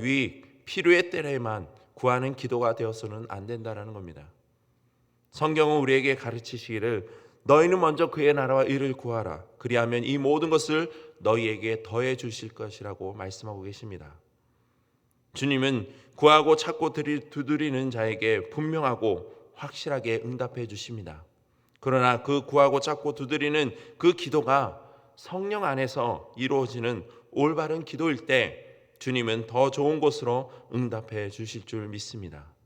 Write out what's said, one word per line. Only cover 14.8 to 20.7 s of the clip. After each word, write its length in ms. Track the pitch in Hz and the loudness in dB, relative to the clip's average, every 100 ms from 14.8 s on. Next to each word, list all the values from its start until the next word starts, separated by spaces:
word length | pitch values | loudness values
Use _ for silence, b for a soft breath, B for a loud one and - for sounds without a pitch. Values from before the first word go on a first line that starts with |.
| _ _ _ _ _ | _ _ _ _ _
주님은 540 | - 139 135 135 123 101 B B - | -6 -2 0 0 -2 -4 B B 6
구하고 400 | 147 156 151 156 | 8 8 8 4
찾고 360 | 170 156 156 | 4 -2 -2
드리-, 380 | 156 147 147 139 | -2 -4 -4 -6
두드리는 600 | 147 139 151 151 131 131 | -8 -2 -2 0 -2 -2
자에게 580 | 117 110 107 110 107 - | -2 -2 0 2 0 0
분명하고 840 | - 156 160 135 117 110 85 - B B | -4 -2 0 0 0 0 0 -4 B B
확실하게 680 | - 147 - - 135 117 113 | -16 -14 -10 -6 -4 -2 -4
응답해 420 | 117 123 123 123 | -4 -6 -8 -8
주십니다. 580 | 113 | -10